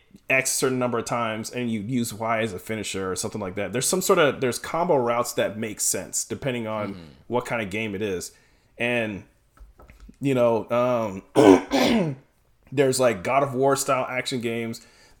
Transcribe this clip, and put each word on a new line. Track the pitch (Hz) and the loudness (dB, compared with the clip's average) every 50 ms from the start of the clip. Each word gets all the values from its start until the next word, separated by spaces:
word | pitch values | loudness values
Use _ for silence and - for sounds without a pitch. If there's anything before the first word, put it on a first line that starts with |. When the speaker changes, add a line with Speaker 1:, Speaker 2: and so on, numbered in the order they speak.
| _ _ - - _ - | _ _ -20 -12 _ -2
Speaker 1:
X | 135 131 127 - | -2 0 0 -2
certain | - - 147 131 131 127 | -2 -2 -2 -2 0 0
number | 123 120 117 113 | -2 -2 -2 -4
of | 110 | -4
times | - 127 120 117 110 110 110 110 - | -4 -4 -4 -4 -4 -4 -6 -8 -8
and | - 123 123 117 | -8 -6 -4 -4
you | 113 107 | -4 -4
use | 98 113 135 120 117 113 | -4 -4 -2 -2 -2 -4
Y | 110 98 113 113 117 110 | -6 -6 -4 -2 -2 -2
as | 113 110 | -2 -4
a | 90 90 | -6 -8
finisher | - - 110 110 98 - - 95 95 95 | -8 -8 -8 -6 -6 -6 -6 -6 -4 -4
or | 90 | -4
something | - - 101 - 107 | -4 -6 -6 -6 -6
like | 101 92 90 | -8 -6 -6
that. | 101 101 92 | -6 -6 -4
There's | 98 127 135 - | -4 -2 -2 0
some | 190 185 | 0 0
sort | - - 190 175 | 2 2 4 4
of, | 156 135 107 110 | 4 2 2 0
there's | 131 123 113 - | -2 -2 -2 -4
combo | - - - 165 175 180 156 | -6 -6 -4 -2 0 2 2
routes | 135 120 117 117 120 120 - - | 2 2 2 0 0 0 -2 -2
that | 127 110 95 101 107 | -2 -2 -2 -2 -6
make | 117 107 98 - | -8 -8 -6 -4
sense | - - - 101 87 - - - - | -4 -2 -2 -4 -6 -6 -8 -8 -6
depending | - 110 98 - 135 123 120 113 | -6 -8 -6 -6 -4 -4 -4 -4
on | 107 110 107 104 98 98 | -4 -4 -4 -6 -6 -8
Speaker 2:
Mm-hmm. | 92 82 76 - - - - | -12 -16 -20 -20 -18 -8 -4
Speaker 1:
what | 113 123 120 | -4 -4 -2
kind | - 127 117 | -2 -4 -4
of | 110 92 | -4 -4
game | 95 110 113 107 98 | -4 -4 -4 -4 -4
it | 95 | -4
is. | 110 101 92 87 - - - _ _ _ _ _ _ _ _ - | -4 -4 -4 -4 -6 -10 -14 _ _ _ _ _ _ _ _ -4
And, | 120 120 123 120 113 107 101 85 - _ _ _ _ _ _ - - - - - - - - - - - - - | -2 -2 0 0 -2 -2 -6 -10 -12 _ _ _ _ _ _ -20 -20 -20 -20 -20 -20 -20 -20 -20 -20 -20 -10 -4
you | - 139 131 | -2 0 2
know, | 123 120 117 117 107 95 - | 4 4 4 4 2 0 0
um, | 117 120 123 127 123 117 113 104 95 98 - _ - - - 101 92 90 - - 277 254 247 233 233 220 175 151 131 135 - _ _ _ | 0 0 2 2 0 0 -2 -4 -6 -8 -10 _ 4 8 10 10 10 10 8 2 0 2 2 4 4 2 2 0 -4 -6 -12 _ _ _
<clears throat> | _ _ _ _ _ - | _ _ _ _ _ -6
there's, | 131 139 139 131 127 - | 0 2 4 4 4 4
like, | 127 120 110 90 | 4 4 2 2
God | 87 123 127 139 | -2 0 2 2
of | 143 135 123 | 2 2 0
War | 127 135 139 135 | 2 4 4 4
style | 131 - - 135 127 127 - | 2 2 0 0 0 0 -2
action | 127 127 - - 139 123 | -4 -6 -4 -4 -4 -4
games, | 113 117 117 117 117 113 117 - - - - - - - - - | -2 -2 -4 -4 -4 -6 -8 -10 -14 -20 -20 -20 -20 -20 -8 -2